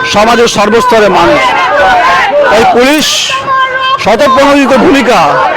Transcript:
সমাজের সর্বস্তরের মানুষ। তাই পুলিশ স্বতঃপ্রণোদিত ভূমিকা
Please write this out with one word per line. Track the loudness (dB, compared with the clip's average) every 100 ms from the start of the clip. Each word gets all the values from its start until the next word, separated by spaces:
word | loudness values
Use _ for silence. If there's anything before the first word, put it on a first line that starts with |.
| -4
সমাজের | 0 0 2 0
সর্বস্তরের | 0 0 0 2 2 2
মানুষ। | 2 0 0 0 -2 -2 0 0 2 0 0 0 0 0
তাই | 2 2
পুলিশ | 2 2 0 -2 -4 -4 -6 -4 -4 -4 -4 -4 -4
স্বতঃপ্রণোদিত | -2 0 0 2 2 2 2 2
ভূমিকা | 2 2 2 2 2 0 -2